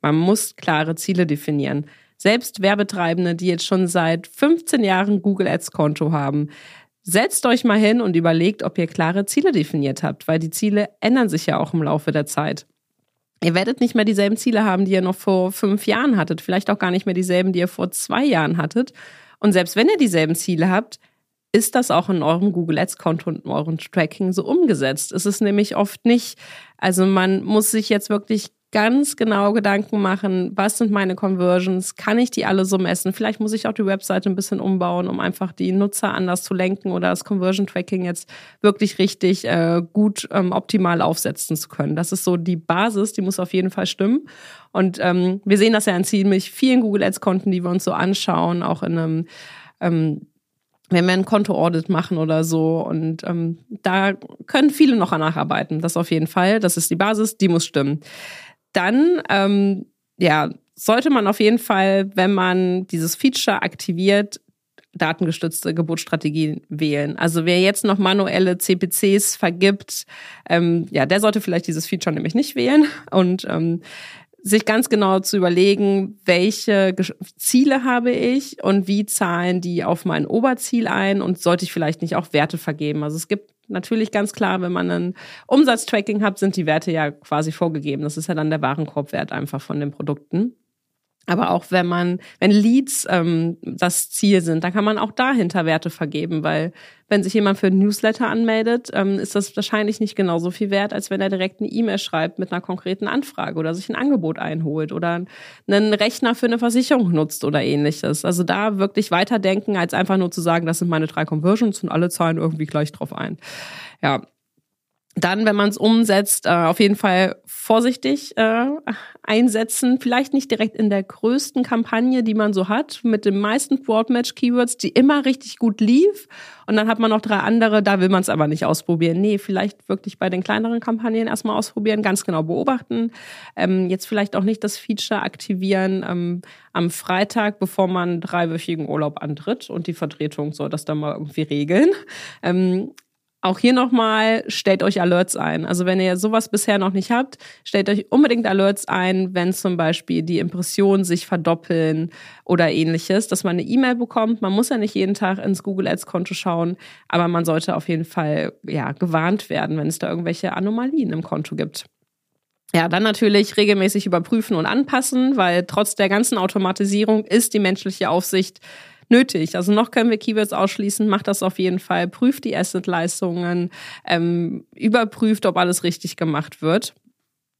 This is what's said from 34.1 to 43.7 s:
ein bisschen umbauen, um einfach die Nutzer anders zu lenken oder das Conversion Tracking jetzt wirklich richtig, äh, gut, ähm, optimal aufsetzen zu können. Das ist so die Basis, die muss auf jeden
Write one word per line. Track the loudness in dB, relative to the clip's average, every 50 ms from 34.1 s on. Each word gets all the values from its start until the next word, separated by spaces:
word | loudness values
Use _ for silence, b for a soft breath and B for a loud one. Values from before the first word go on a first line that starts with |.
| -2 -2 0 -2
ein | -2
bisschen | -2 -4 -4 -4 -4
umbauen, | -2 -2 0 0 0 -2 -2 -2 -2 -4
um | -4 -2
einfach | -4 -4 -4 -4 -8 -8
die | -6 -4 -2 0
Nutzer | 2 2 0 0 -2 -4 -4 -4 -2
anders | -2 -2 -2 -2 -4 -4
zu | -4 -2
lenken | -2 0 -2 -2 -4 -4 -4
oder | -4 0 0 0
das | 0 -2 -4
Conversion | -4 -4 0 0 0 0 0 -2
Tracking | -2 -4 -6 -4 -4 -4 -4 -2
jetzt | -4 -6 -8 -12 B B B B B B B
wirklich | 2 2 4 4 0 -2 2 0
richtig, | 0 0 0 0 0 0 0 0 0
äh, | -2 0 2 2 2 2 0 -2 0
gut, | 0 2 2 2 0 -4 -8 -4
ähm, | -2 -2 0 0
optimal | -2 -2 -2 0 0 0 2 2 2 2
aufsetzen | 0 0 0 -2 -4 -6 -6 -6 -6 -6 -4
zu | -6 -6 -10
können. | -8 -6 -4 -2 -2
Das | -2 -2 -4
ist | -4 -2
so | 0 0 0
die | 0 0 -2 -4
Basis, | -2 -2 -2 0 0 0 0 0 -2 -2 -2
die | -2 -2
muss | -2 -2 -2 -4
auf | -4 -2
jeden | -2 0 0 0